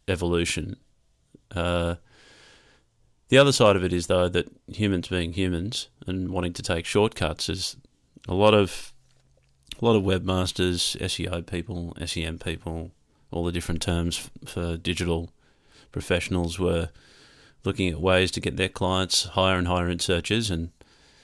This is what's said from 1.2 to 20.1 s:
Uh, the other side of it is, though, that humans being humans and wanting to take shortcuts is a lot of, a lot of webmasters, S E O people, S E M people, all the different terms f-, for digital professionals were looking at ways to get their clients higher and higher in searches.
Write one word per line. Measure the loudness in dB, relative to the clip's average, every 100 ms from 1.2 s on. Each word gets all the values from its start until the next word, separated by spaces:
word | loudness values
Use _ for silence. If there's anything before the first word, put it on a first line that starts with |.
| _ -20 _ -4
Uh, | 0 0 0 -4 _ _ -20 -20 -20 -20 _ _ _ _ _ _ _
the | 6
other | 6
side | 8 6 6
of |
it | 4
is, | 0 2
though, | 2 4
that | 0 -2 -10 -14
humans | -2 0 0 0
being | -2 -2
humans | -2 -2 -2 -4 -6 -10 _ -8
and | -6 -4
wanting | -2 -2
to | -4
take | -4 -4 0
shortcuts | 2 2 0 -4 -4 -6
is | -4 -6 -10 _ _ _ -18 -4
a |
lot | 4 6
of, | 6 4 -2 -14 -20 _ _ _ _ _ _ _ -2
a | 4
lot | 4
of |
webmasters, | 4 0 0 0 0 0 0 0 -2 -2
S | -4 -4
E | -4
O | -6
people, | -6 -8 -6 -8 -8 -8
S | -6 -4
E |
M | -4 -6
people, | -8 -6 -6 -8 -10 -16 _ _ _
all | -4
the | -2
different | -2 -4 -4
terms | 0 0 0 -4 -8 -16
f-, | -12
for | -6 -4 -4
digital | -4 -2 0 -2 -4 -14 _ _ _ -20 _
professionals | -10 0 0 0 -2 -2 -2
were | 0 0 -2 -8 -20 -20 -20 -20 -20 _
looking | -6 -2 -2
at | 0
ways | 2 4 4
to | 0
get | -4 -2
their | -4
clients | 0 0 0 0 0 0
higher | 2 2 2
and | 2
higher | 2 0
in | -2
searches. | 0